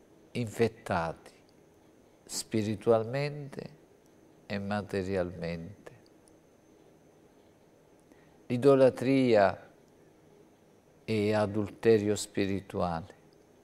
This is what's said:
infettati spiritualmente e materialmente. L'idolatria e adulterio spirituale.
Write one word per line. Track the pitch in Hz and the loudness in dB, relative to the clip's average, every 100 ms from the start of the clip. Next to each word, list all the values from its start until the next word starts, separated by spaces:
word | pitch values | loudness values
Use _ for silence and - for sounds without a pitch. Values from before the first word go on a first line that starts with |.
| _ _ - | _ _ -12
infettati | 120 113 - 113 - - 92 82 - - - _ _ _ _ _ _ _ _ - | -8 -6 -2 -2 -2 -4 -4 -4 -8 -18 -20 _ _ _ _ _ _ _ _ -14
spiritualmente | - - 110 104 101 117 113 113 135 147 147 139 - - - - _ _ _ - - - | -12 -6 -4 -2 -2 2 2 0 -6 -6 -8 -12 -12 -14 -18 -20 _ _ _ -20 -20 -10
e | 101 | -8
materialmente. | 101 104 98 98 92 95 90 87 85 85 87 101 - - - _ - - _ _ _ - - _ _ _ _ _ _ _ _ _ _ _ _ - - _ - | -4 -6 -4 -4 -2 -2 -4 -6 -8 -8 -10 -16 -20 -20 -20 _ -20 -20 _ _ _ -20 -20 _ _ _ _ _ _ _ _ _ _ _ _ -20 -20 _ -6
L'idolatria | 120 139 135 131 127 123 135 127 104 95 - - _ _ _ - _ - - - _ _ _ _ _ | 2 4 6 6 4 0 2 4 6 4 2 -12 _ _ _ -20 _ -20 -20 -20 _ _ _ _ _
e | - 110 104 | -4 0 2
adulterio | 107 104 104 101 - 113 110 104 101 | 2 0 -2 -6 0 4 4 4 -2
spirituale. | - - 98 98 - 98 87 82 95 - - _ _ _ | -4 -4 -2 -4 -6 -6 -4 -6 -10 -18 -20 _ _ _